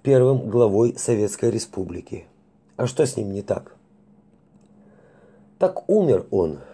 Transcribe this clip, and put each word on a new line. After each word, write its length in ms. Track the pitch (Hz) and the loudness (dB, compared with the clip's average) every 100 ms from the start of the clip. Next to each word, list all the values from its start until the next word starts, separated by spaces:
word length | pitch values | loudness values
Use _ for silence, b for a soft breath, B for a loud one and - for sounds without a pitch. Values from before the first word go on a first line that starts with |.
первым 480 | - 131 127 131 - | 2 4 4 2 0
главой 460 | 110 113 101 120 - | 2 4 4 2 0
Советской 520 | - 113 104 - 120 | -2 0 0 0 -2
Республики. 760 | 107 - - 90 87 - - - _ _ _ _ - | -2 -6 -8 -8 -10 -12 -14 -16 _ _ _ _ -6
А 100 | 123 | -6
что 200 | - 143 | -2 -2
с 100 | - | -2
ним 160 | 101 | -6
не 120 | 98 | -6
так? 340 | 101 101 - - _ _ _ _ _ _ _ _ _ b b b b b b b b _ | -6 -6 -6 -20 _ _ _ _ _ _ _ _ _ b b b b b b b b _
Так 300 | 185 - - | -2 -2 0
умер 360 | 208 175 101 - | 2 4 2 0
он 280 | 98 82 71 B | -2 -2 -4 B